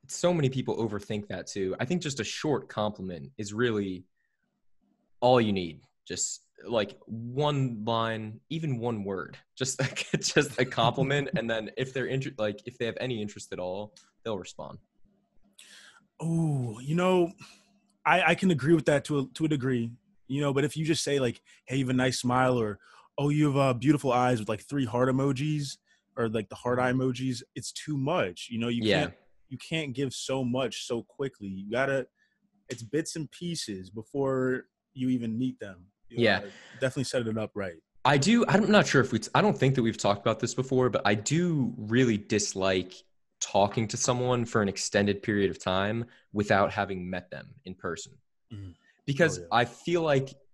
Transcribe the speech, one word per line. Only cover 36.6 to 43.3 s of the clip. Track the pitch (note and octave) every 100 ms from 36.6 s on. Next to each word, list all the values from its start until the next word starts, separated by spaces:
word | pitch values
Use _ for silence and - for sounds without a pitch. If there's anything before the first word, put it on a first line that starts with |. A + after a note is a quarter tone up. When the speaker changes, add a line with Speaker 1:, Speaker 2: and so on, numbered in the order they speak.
| - -
Speaker 2:
definitely | C3 C#3+
set | B2+ C3+ A2+
it | A2
up | G#2+
right. | G#2 F#2+ E2 _ _ B2+
Speaker 1:
I | D3
do. | D#3+ A#3 -
I'm | F#3+ G3+
not | G#3 -
sure | C#3+
if | A#2
we, | A2 -
I | C3+
don't | G3+ -
think | C3+
that | C3
we've | A2+ G#2+
talked | G2+ G#2
about | A#2 A2
this | A#2+
before, | - C3 B2+ B2+
but | G#2+
I | G2+
do | G#2+ G#2+ D#3 F3+ D#3 B2 -
really | G#2+ A#2 B2 G#2
dislike | - G#2+ - G2 F#2+ F#2+ F2+ - _ _ _